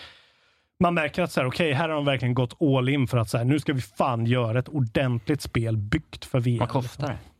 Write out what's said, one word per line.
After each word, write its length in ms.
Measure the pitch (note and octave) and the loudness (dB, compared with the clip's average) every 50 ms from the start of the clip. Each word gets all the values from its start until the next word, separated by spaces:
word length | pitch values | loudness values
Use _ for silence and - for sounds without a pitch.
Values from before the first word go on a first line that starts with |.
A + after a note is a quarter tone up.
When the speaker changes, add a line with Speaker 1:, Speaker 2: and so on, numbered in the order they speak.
| - - - - _ _ _ _ _ _ _ _ _ _ _ - | -20 -20 -20 -20 _ _ _ _ _ _ _ _ _ _ _ 0
Speaker 1:
man 140 | F3+ F3 F3 | 2 2 2
märker 300 | E3+ D3+ C#3+ - - F3 | 2 -2 -2 -2 -2 -2
att 80 | - | 0
så 80 | - D#3+ | 0 0
här, 60 | C3 | 0
okej, 260 | B2+ - - E3+ D#3 C3+ | 0 0 0 2 2 2
här 160 | C3+ E3+ D#3+ | 2 0 0
har 60 | D#3 | 0
de 100 | D3 C#3+ | 0 0
verkligen 280 | C#3+ C3+ A#2+ B2+ B2 B2 | 2 0 2 2 0 2
gått 280 | B2+ B2 A#2+ - - | 2 0 0 0 0
all 280 | E3+ C#3+ C3+ C3 B2+ C3 | 2 2 4 4 2 2
in 180 | C#3+ C#3+ B2+ | 2 2 0
för 100 | - - | 2 2
att 120 | A#2+ A2 - | 0 0 0
så 80 | - | 0
här, 80 | A#2+ A#2+ | 0 2
nu 140 | B2+ D3 D3 | 2 2 0
ska 140 | - - C#3+ | 0 0 -2
vi 80 | B2+ | -2
fan 440 | - - - - F3+ C#3 A#2+ A2+ A#2 | -2 -4 -2 0 0 0 0 0 0
göra 340 | A#2 B2 B2+ A#2 A2 A2+ B2+ | 2 2 2 0 0 0 -2
ett 100 | B2 - | -2 -2
ordentligt 720 | - D3 B2 A2 - D#3+ C#3 B2+ A#2+ A#2 - - D3+ C#3+ | -2 -2 -2 0 0 0 0 0 0 -2 0 -2 -2 -2
spel 360 | - - - B2 A2+ A2+ A2+ | -2 -4 -2 -2 0 0 -2
byggt 480 | G#2+ G2+ G#2+ - D#3 - - - - - | -2 -2 -2 -2 -4 -4 -6 -18 -18 -8
för 140 | - - C3 | -2 -2 0
V 120 | A#2+ B2+ A#2+ | 2 2 2
R. 20 | A2+ | 0
Speaker 2:
Vad 100 | A#2+ - | 0 0
kostar 380 | - C3+ B2 A#2+ - - D3 | 0 -2 -2 -4 -6 -6 -6
det? 100 | C#3 - - - - _ _ | -6 -6 -8 -12 -18 _ _